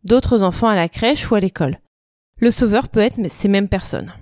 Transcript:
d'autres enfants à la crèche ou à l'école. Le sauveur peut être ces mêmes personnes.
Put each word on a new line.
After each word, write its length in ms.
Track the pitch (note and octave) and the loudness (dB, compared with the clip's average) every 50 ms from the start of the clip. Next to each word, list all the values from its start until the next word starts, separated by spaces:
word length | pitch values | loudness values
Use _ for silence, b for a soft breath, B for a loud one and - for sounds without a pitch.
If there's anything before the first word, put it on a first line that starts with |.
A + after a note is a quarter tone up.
| - | 2
d'autres 360 | F#3+ A#3 C4 - - B3 A3 G3 | 4 2 2 4 2 2 2 2
enfants 260 | F3+ F3 - A#3 A3+ | 0 0 0 0 2
à 60 | G#3 | 2
la 120 | F#3 E3 | 2 0
crèche 420 | E3+ - - A3+ A#3 D4+ D4 - - | -2 -2 -2 0 0 0 -2 -2 -2
ou 60 | A#3+ | 0
à 60 | G#3 | 0
l'école. 380 | F#3 F#3 _ - E3 C3 F3 - _ _ _ _ _ _ _ _ _ _ _ | 0 -2 _ -2 -4 -4 -4 -8 _ _ _ _ _ _ _ _ _ _ _
Le 120 | - A3+ A#3+ | 0 0 0
sauveur 380 | A3+ - B3 G#3+ G3+ G#3+ - | 2 2 0 2 2 0 -2
peut 140 | - - G#3+ | 0 0 0
être 180 | G#3 G#3+ - A#3+ G3+ D#3+ | 0 0 0 -4 -6 -6
ces 200 | - - - G3 | -4 -2 0 0
mêmes 200 | G3 G3 G3+ F#3+ | 2 0 0 -2
personnes. 440 | - F#3+ - - - - - - - - | -4 -6 -4 -6 -8 -8 -8 -12 -16 -20